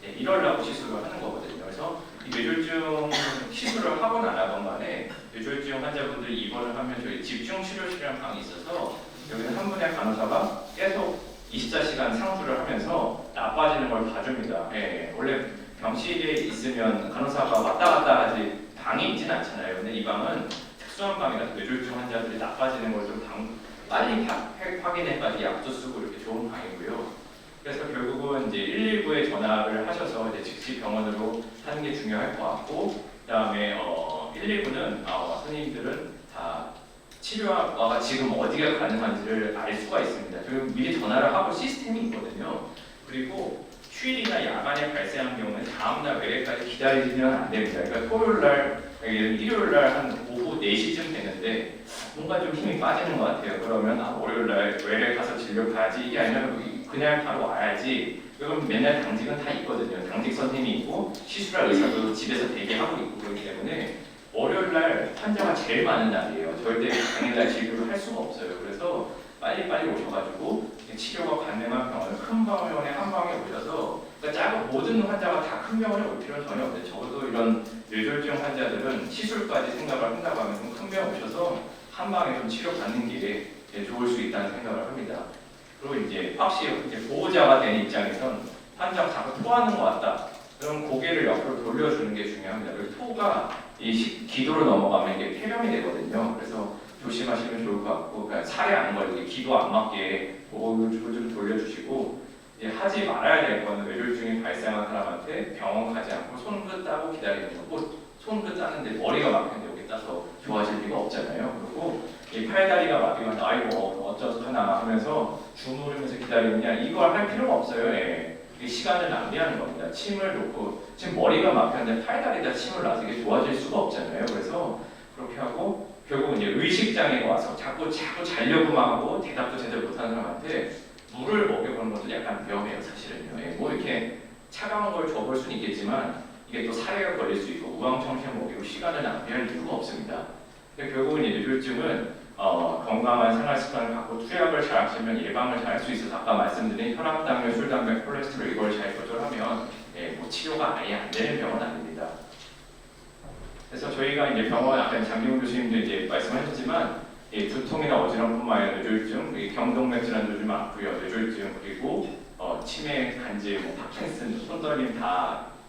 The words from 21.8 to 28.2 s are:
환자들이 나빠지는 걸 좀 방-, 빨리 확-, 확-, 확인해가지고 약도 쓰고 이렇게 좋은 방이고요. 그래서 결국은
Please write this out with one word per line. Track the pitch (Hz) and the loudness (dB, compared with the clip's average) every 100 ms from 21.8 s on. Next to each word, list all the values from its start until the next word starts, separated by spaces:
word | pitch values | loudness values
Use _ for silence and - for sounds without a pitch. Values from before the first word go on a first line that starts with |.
| 123 123 | -2 -4
환자들이 | 120 113 117 110 | -2 -2 -2 -4
나빠지는 | 113 - 131 123 110 | -6 0 0 2 -2
걸 | 107 101 | -2 -2
좀 | 107 - | -6 -8
방-, | 101 - - - - - | -8 -8 -8 -14 -16 -2
빨리 | 165 240 226 226 | 2 2 2 0
확-, | - - - | -2 -4 -8
확-, | 185 180 | -6 -2
확인해가지고 | 175 175 170 151 - - | -2 0 0 0 0 0
약도 | - - 127 | -2 -2 -4
쓰고 | 127 127 117 | -6 -6 -6
이렇게 | 110 101 | -8 -8
좋은 | 107 113 117 | -6 -4 -4
방이고요. | - 92 92 101 113 120 - - - - - | -6 -10 -8 -6 -6 -6 -10 -16 -18 -20 -14
그래서 | 143 143 - | -8 -6 -6
결국은 | 123 123 - | -4 -2 -2